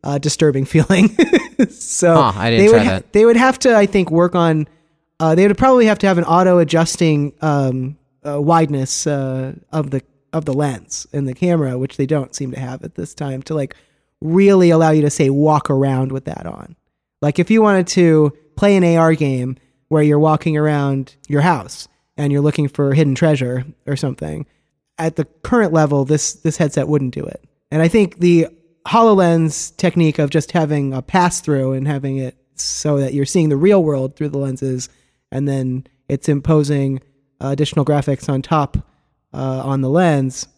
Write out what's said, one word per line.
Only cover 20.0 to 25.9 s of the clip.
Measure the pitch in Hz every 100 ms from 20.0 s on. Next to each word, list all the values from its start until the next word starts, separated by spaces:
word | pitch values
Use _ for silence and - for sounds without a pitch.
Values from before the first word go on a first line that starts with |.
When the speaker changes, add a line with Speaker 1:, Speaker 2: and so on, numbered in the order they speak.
Speaker 1:
you're | 151 147
walking | 156 151 170 151
around | 151 147 139 135 131 _ -
your | 143
house | 170 151 95 - - _ _ -
and | 143
you're | 143
looking | 147 156 143
for | - 139
hidden | 139 147
treasure | 131 165 147 123 127 139 - -
or |
something, | 139 139 - - 156 147 _ _ _ _ -
at | 160
the | 160 151 _
current | - 240 196
level, | 160 151